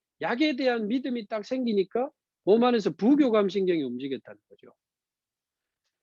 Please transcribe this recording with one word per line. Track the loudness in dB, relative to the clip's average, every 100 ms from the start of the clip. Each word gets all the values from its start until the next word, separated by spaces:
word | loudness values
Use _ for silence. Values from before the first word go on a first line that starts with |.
| _ -8
약에 | -4 0 0 0
대한 | -2 -2 -2
믿음이 | -4 -4 -8 -6
딱 | -8
생기니까 | -6 -4 -2 0 0 -2 -4 _ _ _
몸 | 2 4
안에서 | 4 2 -2
부교감 | 0 2 4 4 2 0
신경이 | 0 0 -2
움직였다는 | -2 -6 -8 -10 -12 -20 _
거죠. | -20 -20 _ _ _ _ _ _ _ _ _ _ _ _ _